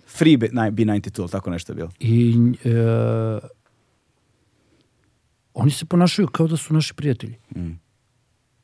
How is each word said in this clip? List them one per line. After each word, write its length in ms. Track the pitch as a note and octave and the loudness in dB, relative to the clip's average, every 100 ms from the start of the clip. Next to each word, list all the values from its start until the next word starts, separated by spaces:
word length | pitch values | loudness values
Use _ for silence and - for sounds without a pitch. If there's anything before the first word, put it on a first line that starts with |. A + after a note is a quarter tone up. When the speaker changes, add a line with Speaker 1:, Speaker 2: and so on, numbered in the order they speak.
| _ | _
Speaker 1:
Free 280 | - D#3+ C#3+ | 2 4 4
B-, 120 | A2 | 2
nine, 200 | A#2+ A2 | 0 -2
B 120 | G#2+ | 0
ninety-two, 360 | G#2+ G#2 F#2 - | 0 0 -4 -10
ali 100 | F2 | -8
tako 200 | G2 G2 | -8 -8
nešto 220 | E2+ - | -8 -10
je 40 | D#2 | -10
bilo. 140 | E2 - | -12 -6
Speaker 2:
I, 340 | A2+ A#2 A#2+ A#2 A#2+ B2 | 0 4 4 4 4 2
e, 60 | A#2+ A#2 A2+ A2+ A2+ A2+ A2+ G#2+ - _ _ _ _ _ _ _ _ _ _ _ _ _ _ _ _ _ _ _ _ | -2 0 2 0 0 -2 -4 -6 -10 _ _ _ _ _ _ _ _ _ _ _ _ _ _ _ _ _ _ _ _
oni 160 | - C#3 | 0 0
se 140 | C#3 D#3+ | 0 0
ponašaju 420 | F3 F3+ - F#3+ | 2 4 2 -2
kao 180 | - E3 | 0 0
da 100 | D#3+ | 0
su 180 | - | 0
naši 200 | D#3 D3 | 0 0
prijatelji. 420 | - D3 A#2 A2 A#2 - | -4 -4 -4 -6 -16 -16
Speaker 1:
Mm. 200 | - E2+ E2 _ _ _ _ _ _ _ _ | -10 -10 -10 _ _ _ _ _ _ _ _